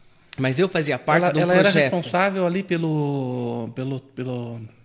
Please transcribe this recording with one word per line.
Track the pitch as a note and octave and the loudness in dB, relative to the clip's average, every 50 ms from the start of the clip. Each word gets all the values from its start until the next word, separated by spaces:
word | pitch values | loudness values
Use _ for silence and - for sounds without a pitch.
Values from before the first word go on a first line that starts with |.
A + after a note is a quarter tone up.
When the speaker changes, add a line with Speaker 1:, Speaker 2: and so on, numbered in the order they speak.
| - - _ _ _ _ - - | -20 -20 _ _ _ _ -6 -4
Speaker 1:
Mas | C3 C3 B2+ D3 | -2 -2 0 0
eu | F#3+ F#3 | 0 0
fazia | - E3+ D3 D3 C3 B2 | 0 -2 -2 -2 -4 -2
parte | - D#3 D3+ E3+ F3+ | 0 2 2 4 4
Speaker 2:
Ela, | F3+ | 2
Speaker 1:
de | D3 D#3 | 2 2
um | |
Speaker 2:
ela | F3+ F3 F3+ | 2 4 4
era | F3+ F#3+ | 6 6
Speaker 1:
projeto. | G3+ F#3 D#3+ | 6 4 4
Speaker 2:
responsável | C#3+ B2+ - F3 D#3+ - - F3+ F#3+ G3+ F#3+ F#3+ F3+ | 4 2 2 -2 -2 0 0 2 2 2 2 0 0
ali | E3+ F3 G3 | 0 0 -2
pelo, | G3 G3 F3 E3 E3 D#3+ D#3 D3+ D3 C#3+ C#3+ C#3 C3 B2+ B2+ B2 A#2+ A#2+ A#2+ A#2+ A2+ A2+ A#2+ | -2 -2 -2 0 0 0 0 0 0 0 0 -2 -2 -2 -4 -4 -4 -4 -4 -4 -6 -8 -8
pelo, | C3 C3 C3+ C3+ B2 | -6 -6 -6 -6 -8
pelo | - - - B2 B2 B2+ B2 A#2+ A#2+ A#2 A#2 A2+ A2 G#2+ - - | -10 -10 -10 -8 -6 -6 -6 -6 -8 -8 -10 -12 -14 -16 -18 -20